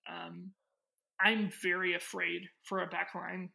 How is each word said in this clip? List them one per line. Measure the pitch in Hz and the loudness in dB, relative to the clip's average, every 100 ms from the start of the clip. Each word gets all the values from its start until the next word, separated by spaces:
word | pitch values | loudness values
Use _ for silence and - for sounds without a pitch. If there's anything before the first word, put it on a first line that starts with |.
| - | -10
um, | 170 170 175 185 - _ _ _ _ _ - | -10 -10 -10 -14 -16 _ _ _ _ _ 4
I'm | 196 220 202 - | 6 6 2 0
very | 185 180 185 | 2 2 2
afraid | 170 - 185 175 175 185 _ | 0 -2 -2 -2 -2 -8 _
for | - 190 | -4 -2
a | 180 | 0
back | 175 180 | -2 -4
line | 180 175 185 180 | -4 -6 -6 -8